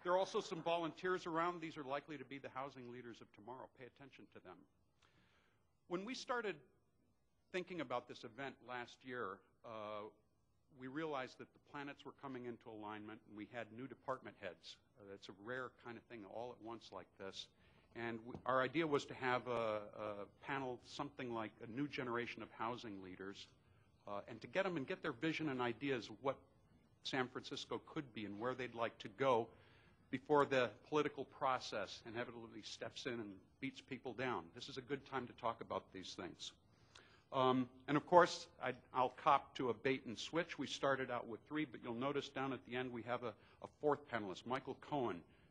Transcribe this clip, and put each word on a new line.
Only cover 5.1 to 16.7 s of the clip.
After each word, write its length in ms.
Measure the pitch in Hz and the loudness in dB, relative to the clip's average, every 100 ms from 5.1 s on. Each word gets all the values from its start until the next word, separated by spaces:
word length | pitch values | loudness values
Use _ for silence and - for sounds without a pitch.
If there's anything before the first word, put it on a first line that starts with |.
| _ - _ _ _ _ _ - | _ -20 _ _ _ _ _ -4
When 160 | 175 | -4
we 120 | 208 254 | -2 -6
started 400 | - 247 214 156 - _ _ _ _ _ _ _ _ | -2 -2 0 -4 -10 _ _ _ _ _ _ _ _
thinking 260 | 185 175 180 | -6 -4 -4
about 280 | 135 123 - | -2 -2 -4
this 160 | 127 | -10
event 320 | 123 107 139 - 113 | -10 -8 -8 -8 -8
last 300 | 123 123 - 127 | -6 -8 -10 -8
year, 320 | 123 101 98 - _ | -4 -2 -4 -12 _
uh, 460 | 123 110 104 107 107 - _ _ _ _ _ 139 | -10 -6 -4 -6 -8 -12 _ _ _ _ _ -12
we 60 | 131 | -8
realized 500 | 139 160 139 127 - | -4 -2 -2 -4 -8
that 160 | 120 | -16
the 60 | - - | -18 -12
planets 320 | 143 143 139 | -10 -8 -10
were 100 | 135 - | -12 -10
coming 240 | 139 127 123 | -8 -6 -6
into 240 | 113 120 | -8 -10
alignment, 500 | 107 104 107 107 107 - | -8 -6 -6 -8 -12 -12
and 80 | 104 | -10
we 100 | 104 | -8
had 140 | 123 107 113 | -6 -8 -8
new 100 | 131 | -10
department 480 | 120 - 127 110 92 | -8 -4 -4 -6 -10
heads. 360 | 98 85 - - _ - | -10 -10 -14 -18 _ -20
Uh, 60 | 101 | -14
that's 180 | 98 - | -14 -12
a 40 | 95 104 | -10 -6
rare 240 | 127 123 - 120 | -4 -6 -10 -14
kind 100 | 113 | -12
of 80 | |
thing 180 | - 117 98 | -12 -12 -8
all 220 | 107 123 120 | -8 -8 -8
at 60 | |
once 240 | 107 | -8